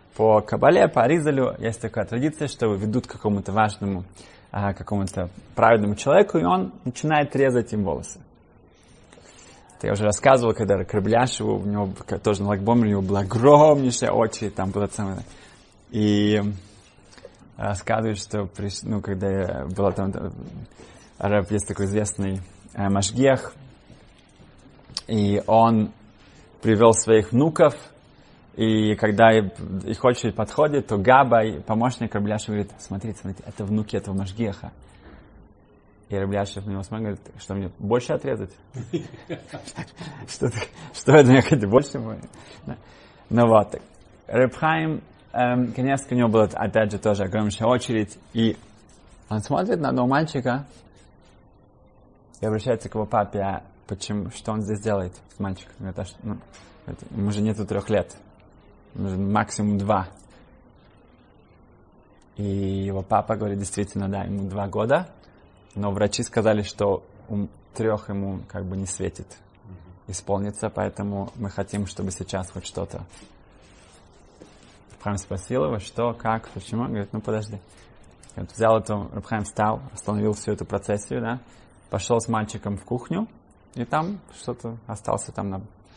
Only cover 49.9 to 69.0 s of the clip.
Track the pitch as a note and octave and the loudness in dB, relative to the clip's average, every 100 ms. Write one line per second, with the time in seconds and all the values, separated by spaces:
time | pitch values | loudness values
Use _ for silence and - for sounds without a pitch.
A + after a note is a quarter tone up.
49.9 | B2+ B2 C#3 D#3+ C3+ B2 B2+ C#3+ - - | 0 2 0 0 -2 -2 -4 -6 -18 -20
50.9 | - - _ _ _ _ _ _ _ _ | -20 -20 _ _ _ _ _ _ _ _
51.9 | _ _ _ _ - A2+ G#2+ B2+ A2+ - | _ _ _ _ -8 -4 -2 -2 -4 -4
52.9 | A2 G#2 A2+ G2 G#2 G2 F#2 - - - | -6 -2 -2 -2 -2 -4 -6 -10 -20 -14
53.9 | G2 - G#2 F#2 - - A2 G2+ G#2 G#2+ | -10 -6 -6 -6 -8 -6 -6 -4 -4 -2
54.9 | G2+ F2+ - - - G2+ F#2 - - F#2+ | -2 -4 -10 -20 -10 -8 -8 -12 -14 -10
55.9 | F#2 G2 - G#2+ G2+ - - - - - | -10 -10 -10 -10 -10 -14 -20 -20 -20 -16
56.9 | - - - G2+ G#2 G#2+ G#2+ G2+ G2 - | -16 -10 -4 -2 0 -2 -2 -4 -4 0
57.9 | G#2 - - - - - - - - - | -2 -2 -10 -20 -20 -20 -20 -20 -20 -18
58.9 | - G2 F#2 G2 G#2+ G#2+ - G#2 G2+ G2 | -8 -6 -4 0 0 0 -2 -2 0 0
59.9 | G2+ F2+ - - - - - _ _ _ | -2 -2 -12 -20 -20 -20 -20 _ _ _
60.9 | _ _ _ _ _ _ _ _ _ _ | _ _ _ _ _ _ _ _ _ _
61.9 | _ _ _ _ - G2+ G2 G2 G2 G2 | _ _ _ _ -8 -6 -4 -2 -2 -4
62.9 | G2 F#2 G#2 - G#2+ G#2 G2+ G2 - G2+ | -6 -2 0 0 -2 -4 -4 -6 -6 -6
63.9 | G2+ G2 G2 F#2+ G2 G2 G2 G2+ G#2 A2 | -4 -6 -6 -6 -6 -6 -6 -6 -4 0
64.9 | D3+ F#3 - - - - _ _ G3+ G2+ | 0 0 -14 -20 -20 -20 _ _ -6 -4
65.9 | G2 G#2 - A#2+ A#2 A2 G#2+ G2+ - G2+ | 0 0 -2 -4 0 2 2 -2 -2 -2
66.9 | F#2 - - - G#2 G2 - _ - A2 | -2 -6 -20 -8 -6 -6 -10 _ -4 -2
67.9 | G#2+ - G2 G2 F#2+ - G2 F#2 F#2+ G2 | -2 -4 -6 -6 -8 -10 -10 -8 -6 -8
68.9 | - | -6